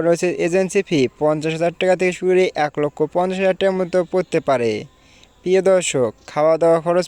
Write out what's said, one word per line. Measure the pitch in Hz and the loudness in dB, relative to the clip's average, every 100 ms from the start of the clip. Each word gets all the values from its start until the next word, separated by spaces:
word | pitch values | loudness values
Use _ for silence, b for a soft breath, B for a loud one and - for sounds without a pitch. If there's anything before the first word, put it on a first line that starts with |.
| 165 | 2
রয়েছে | 170 180 143 170 | 0 0 -2 0
এজেন্সি | 185 190 202 190 | 0 0 -2 -2
ফি, | 156 123 - | 0 0 0
পঞ্চাশ | 151 156 156 160 | -2 0 -2 -2
হাজার | 170 165 | -2 -2
টাকা | 185 180 | 0 0
থেকে | 185 175 | 0 -2
শুরু | 185 | 0
করে | 180 185 - 151 | 2 2 0 -4
এক | - | -2
লক্ষ | 147 - 151 175 | -4 -2 -4 -2
পঞ্চাশ | 185 185 | -2 -2
হাজার | 190 185 | -2 0
টাকার | 196 190 | 0 -2
মতো | 180 185 175 | -2 -2 0
পড়তে | 185 180 160 143 | -2 -2 -2 0
পারে। | 131 117 107 143 _ b b b b | 0 0 -4 -8 _ b b b b
প্রিয় | 180 185 180 | 0 2 4
দর্শক, | 185 165 139 117 - - | 2 0 -2 -2 -4 -8
খাওয়া | - 156 160 | -2 0 2
দাওয়া | 165 165 165 | 2 2 2
খরচ | 175 | -2